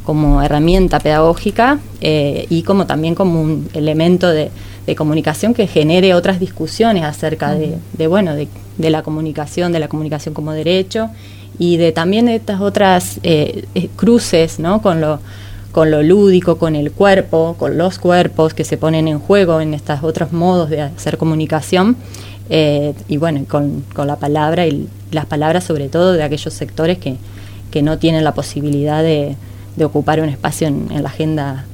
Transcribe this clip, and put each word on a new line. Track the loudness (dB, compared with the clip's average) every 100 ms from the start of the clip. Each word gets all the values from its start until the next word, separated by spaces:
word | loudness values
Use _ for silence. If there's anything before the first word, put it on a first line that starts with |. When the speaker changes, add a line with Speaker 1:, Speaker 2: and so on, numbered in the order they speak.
Speaker 1:
como | -2 0 4 4
herramienta | 4 2 4 4 4 2
pedagógica, | 2 4 4 2 -2 2 2 2 -4 -6
eh, | 0 2 0 -2 -2
y | -2
como | 2 0 2
también | 0 0 0
como | 2 2
un | 0 -2 -4
elemento | -4 -2 2 4 4 4
de, | 2 -2 -6 -16 -10 -6
de | -2
comunicación | 0 0 0 -2 0 0
que | 2
genere | 2 4 4 6
otras | 4 2 0
discusiones | -2 -6 -8 0 2 2
acerca | 0 -4 -4 -2 -2
de, | -2 -2
Speaker 2:
Ujú. | -6 -10
Speaker 1:
de, | -4 0
bueno, | 2 0 -2
de, | -6 -10 -16 -4
de | 0
la | 0
comunicación, | -2 -6 -6 -6 -8 -4 -2
de | -2
la | -2
comunicación | -4 -4 -6 -8 -8
como | -6
derecho | -4 0 0 0 -4 -6 -8 -18 -18 -18 -4
y | 0 4
de | 2
también | 2 0 2 2
de | 0
estas | -2 -2
otras, | 0 2 4 4 0 -6
eh, | 0 2 2 -4 -6
eh, | -4 -4 0
cruces, | 4 4 4 2 2 0
¿no? | -2 2
Con | 2 2
lo, | 0 -2 -6 -16 -16 -14 -4
con | 2 4
lo | 4
lúdico, | 6 6 8 6 4 0
con | 0 0
el | -4
cuerpo, | 2 4 4 2 2 0 0
con | -2 0
los | 0 0
cuerpos | 2 4 2 2 0
que | 0
se | -4 0
ponen | 0 2 0
en | -2
juego | 2 4 4 2
en | 0
estos | -4 -4 -4
otros | -2 -2 -2
modos | 0 2 2 0
de | -2
hacer | -4 -6 -6 -2
comunicación, | 0 0 0 -2 0 2 2 2 -4 -16 -16 -16 -2
eh, | 2 2 2 -2 -4 -4
y | -2
bueno, | 0 -2 -2
con, | -2 -2 -4 -8 -4
con | -4
la | -2
palabra | -2 0 2 2 0
y | 0 -6 -12 -6
las | -6 -4
palabras | -2 0 0
sobre | 0 -4 -2
todo | 2 2
de | 2
aquellos | 0 -4 -6
sectores | -8 -10 -2 -2 0
que, | -4 -8 -12 -16 -16 -16 -6
que | -2
no | 0 2
tienen | 2 2
la | 0 -2
posibilidad | -6 -6 -2 -2 0 0
de, | 2 2 -2 -6 -12 -18 -14 -2
de |
ocupar | 0 0 0 0
un | 0
espacio | -2 -6 -2 -2
en, | -2 -4
en | -4
la | -6
agenda | -4 -2 -2 -4 -8 -12